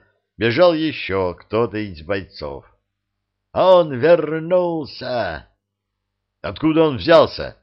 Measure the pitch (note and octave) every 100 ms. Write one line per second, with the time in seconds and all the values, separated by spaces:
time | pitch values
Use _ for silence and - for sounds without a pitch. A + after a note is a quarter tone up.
0 | _ _ _ - A2+ A#2+ F3+ D#3+ D#3 B2+
1 | - F#2+ F#2 E2+ _ G#2+ A#2 G#2 G#2 D#2+
2 | D#2 G2 E2+ - D2 C#2 _ _ _ _
3 | _ _ _ _ _ - F3+ F3+ E3 B2+
4 | C#3 E3+ D3+ D#3+ D#3+ F3+ F3 E3 C#3 -
5 | B2 B2 G2 D#2 - _ _ _ _ _
6 | _ _ _ _ - G2 D3+ D#3+ D#3+ B2
7 | F2 E3 B2 - C2+ -